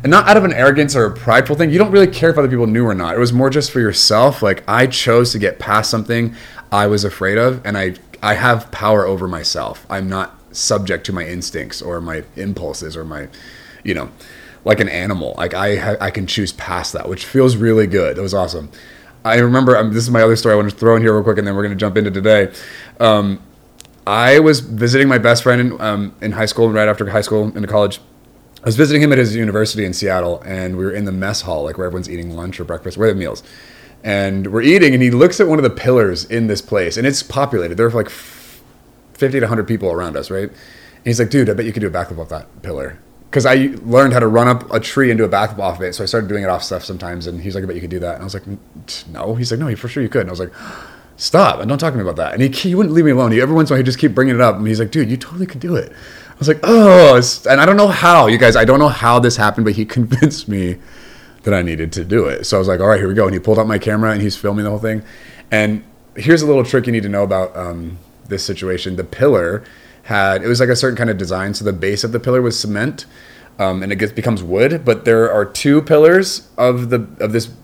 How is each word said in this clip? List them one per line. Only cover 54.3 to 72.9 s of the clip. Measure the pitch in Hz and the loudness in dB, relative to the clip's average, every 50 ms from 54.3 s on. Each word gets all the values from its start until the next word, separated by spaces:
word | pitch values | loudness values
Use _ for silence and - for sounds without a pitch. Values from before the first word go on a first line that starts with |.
| 123 | 2
it | 117 | 4
up, | 127 113 101 | 2 2 2
and | 95 107 | 0 -2
he's | 110 110 107 | -2 -2 -2
like, | 113 98 | -2 -2
"Dude, | - 160 131 107 | -2 -2 -2 -2
you | 127 | -4
totally | 123 - - 160 180 185 | -6 -8 -12 -8 -8 -8
could | 180 - 127 | -8 -8 -10
do | 143 170 175 | -6 -4 -4
it." | 107 - - | -4 -4 -6
I | - - - - - - - - - - | -16 -20 -20 -20 -20 -20 -20 -20 -10 -4
was | 143 147 | 0 0
like, | 156 151 - | 0 0 4
"Oh," | 185 233 226 214 202 185 180 170 143 127 | 4 6 8 10 10 10 12 10 10 10
it's, | 123 123 120 - - - | 8 4 2 -4 -4 2
and | 101 131 139 | 2 4 6
I | 151 | 6
don't | 180 202 | 4 6
know | 208 208 202 | 6 4 4
how, | 175 - - 175 175 165 123 | 2 2 4 6 6 6 6
you | 107 113 113 | 4 4 6
guys, | 127 117 113 | 6 6 6
I | 117 113 | 6 4
don't | 113 131 139 | 4 4 4
know | 151 147 | 4 2
how | 117 - 120 117 120 123 | 2 2 2 2 4 4
this | 123 120 113 | 4 2 0
happened, | - 107 104 104 - 113 | 2 0 0 0 0 -2
but | 107 98 | -2 -2
he | 110 107 | -2 -6
<laughs> | 104 - 127 | -4 -2 -4
convinced | 117 110 139 120 151 147 143 - - - | 0 0 2 2 2 0 0 -4 -8 -6
me | 104 98 92 90 90 - - - - - - - - - - - - - - | -4 -2 -2 -4 -4 -8 -12 -20 -20 -20 -20 -20 -20 -20 -20 -20 -20 -8 -2
that | 107 101 | -2 0
I | 92 | 0
needed | 87 85 80 76 82 80 | 0 -2 -4 -4 -6 -6
to | - 95 85 | -6 -8 -4
do | 90 101 117 85 | 0 0 0 0
it. | 71 67 - - | 0 -4 -6 -6
So | - 107 | -2 -2
I | 98 | -2
was | 95 | 0
like, | 98 92 87 | 0 0 0
"All | 92 104 | 2 2
right, | 110 92 | 2 2
here | 98 92 | 2 0
we | 95 | 2
go." | 110 104 | 2 2
And | 95 98 | 2 0
he | 90 | -2
pulled | - 110 110 107 | 0 2 2 2
out | 110 110 | 2 0
my | 107 98 | -2 -2
camera, | - 110 107 107 110 110 | -2 -2 -2 0 0 0
and | 107 104 | 0 0
he's | 104 104 - | -2 -4 -4
filming | - - 101 98 104 104 | -4 -4 -4 -4 -2 -4
the | 104 | -4
whole | 104 104 | -4 -4
thing. | 110 110 110 107 101 - - - - - - - - - | -4 -4 -6 -6 -8 -12 -20 -20 -20 -20 -20 -20 -8 -2
And | 113 107 107 107 107 107 - - - _ _ _ _ | 0 0 0 0 -2 -4 -8 -16 -20 _ _ _ _
here's | 101 101 139 170 160 | -6 4 4 4 4
a | 151 | 4
little | 147 143 131 120 | 2 2 2 2
trick | 120 - 127 113 | 2 0 0 0
you | 123 | 0
need | 117 113 101 | -2 -2 -2
to | 101 | -2
know | 101 101 | -2 -2
about, | 101 95 95 95 92 90 - | 0 0 0 -2 -2 -4 -8
um, | 92 90 87 87 85 82 80 87 87 - _ _ _ - - | -10 -10 -10 -10 -10 -12 -12 -14 -16 -20 _ _ _ -12 -10
this | 101 95 | -8 -8
situation. | - - 95 - 95 92 92 87 - 92 92 | -6 -8 -8 -6 -6 -6 -6 -6 -6 -8 -6
The | 87 87 | -8 -8
pillar | - - - 127 147 127 95 87 85 95 110 - - - - - - - _ _ | -10 -4 0 2 2 2 2 0 -2 -4 -6 -10 -14 -20 -20 -20 -20 -20 _ _
had, | - 110 101 98 98 95 95 | -4 -2 0 0 0 0 -2
it | - 117 | 0 -2
was, | 120 120 | 0 0
like, | 131 120 | 2 0
a | 123 | 0
certain | 117 - 131 117 | 0 0 -2 -2
kind | 117 120 117 | -2 -2 -4
of | 107 92 | -2 -4
design. | 98 82 92 92 95 101 104 | -4 -6 -4 -4 -4 -6 -6
So | - 104 | -4 -4
the | 104 | -4
base | 98 85 90 98 104 101 | -4 -2 -4 -4 -4 -4
of | - 110 | -4 -4
the | 117 117 | -6 -4
pillar | - 135 123 127 | -2 0 0 0
was | 123 120 113 - | 0 0 -2 -4
cement, | - 107 104 101 113 147 | -6 -6 -4 -4 -4 -6